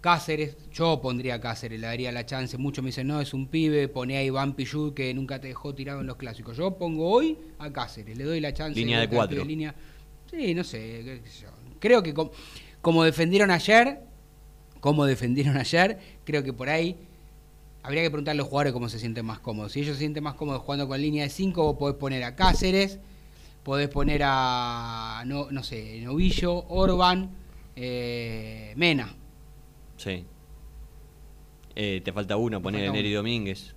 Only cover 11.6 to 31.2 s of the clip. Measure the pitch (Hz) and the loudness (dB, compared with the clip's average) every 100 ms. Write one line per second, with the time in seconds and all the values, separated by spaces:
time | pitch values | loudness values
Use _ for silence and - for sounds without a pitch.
11.6 | - - 202 240 170 147 160 - - - | -20 -2 6 6 6 -2 -4 -4 -18 -18
12.6 | - - - 165 160 160 165 196 202 175 | -20 -2 4 8 8 6 4 6 6 4
13.6 | 165 220 247 285 - - - - - - | 8 8 8 2 -12 -20 -20 -20 -20 -20
14.6 | - - 139 151 143 123 120 131 143 139 | -20 -2 2 4 4 2 2 2 2 2
15.6 | 127 165 190 220 - - - 147 135 120 | 2 4 4 2 -12 -18 -4 -2 -2 -6
16.6 | 131 156 170 185 - - - - - - | -2 0 0 -2 -14 -20 -20 -20 -20 -20
17.6 | - - 127 151 165 151 147 151 135 139 | -20 -16 -4 0 0 0 -2 -2 0 2
18.6 | 143 123 120 113 117 113 113 107 - 107 | 2 0 -4 -4 -6 -6 -6 -8 -8 -6
19.6 | 104 143 147 139 151 151 147 143 147 131 | -6 -4 -4 -2 -4 -4 -6 -6 -6 -6
20.6 | - 143 139 135 151 151 143 - 190 175 | -4 -4 -2 0 0 0 -2 0 -2 2
21.6 | 156 143 143 139 139 131 123 131 185 180 | 2 2 -2 -2 -2 -2 -4 4 6 6
22.6 | 185 185 196 - - - - - - - | 4 4 2 -2 -16 -20 -20 -20 -20 -16
23.6 | - 139 143 139 139 147 143 135 131 123 | -4 -2 0 2 2 4 4 4 4 2
24.6 | 123 120 117 113 113 113 123 143 143 139 | -2 -4 -6 -6 -6 -8 -6 -6 -4 -6
25.6 | - 117 107 110 117 143 185 - 175 175 | -6 -10 -10 -10 -4 4 6 6 2 0
26.6 | 170 180 190 180 180 185 190 - - - | -2 4 4 6 6 4 0 -10 -18 -20
27.6 | - - 127 123 120 120 117 110 110 110 | -20 -10 -6 -4 -4 -4 -6 -6 -8 -12
28.6 | 107 113 170 147 107 - - - - - | -12 0 2 2 0 -10 -20 -20 -20 -20
29.6 | - - - - - 90 87 - - - | -20 -20 -20 -12 -8 -6 -8 -20 -20 -20
30.6 | - - - - - - | -20 -18 -18 -20 -20 -20